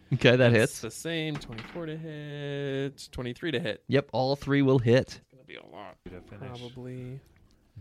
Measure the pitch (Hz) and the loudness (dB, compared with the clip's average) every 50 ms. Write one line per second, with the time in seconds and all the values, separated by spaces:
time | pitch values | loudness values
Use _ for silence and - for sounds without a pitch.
0 | _ - 139 127 - 127 123 127 127 120 120 107 113 - - - - 110 - - | _ -4 0 4 6 8 8 8 8 6 6 6 4 4 0 -4 -10 -12 -10 -10
1 | - 160 165 160 156 156 147 139 - - 117 110 - - - 175 165 156 156 160 | -8 -6 -4 -2 -2 -4 -4 -6 -10 -12 -14 -14 -14 -12 -10 -10 -10 -8 -10 -10
2 | 160 160 151 147 147 147 143 147 143 143 143 143 143 139 135 135 139 139 135 - | -10 -12 -12 -12 -12 -12 -10 -8 -8 -6 -6 -4 -4 -4 -4 -2 -4 -4 -6 -10
3 | - - - - - 120 123 - 175 170 139 117 87 110 98 - _ - 120 139 | -16 -14 -10 -8 -6 -6 -6 -6 -4 -2 -2 -2 -2 -2 -6 -6 _ 0 2 2
4 | - - - 113 127 135 139 143 - 135 139 143 139 131 135 131 113 117 120 131 | 2 0 -2 -2 0 0 0 -2 0 2 2 4 6 6 6 6 6 6 6 6
5 | 123 - - - - _ _ - _ - 71 - - 52 71 92 101 92 - _ | 4 2 -4 -18 -20 _ _ -20 _ -18 -18 -18 -18 -18 -18 -16 -16 -16 -18 _
6 | - 87 90 87 85 - - 101 - 127 120 120 123 120 123 127 123 127 127 127 | -16 -16 -14 -14 -16 -16 -16 -14 -12 -12 -12 -12 -12 -14 -14 -14 -12 -12 -12 -12
7 | 123 123 131 135 - _ _ _ _ _ _ _ _ _ _ 104 | -12 -12 -12 -14 -16 _ _ _ _ _ _ _ _ _ _ -10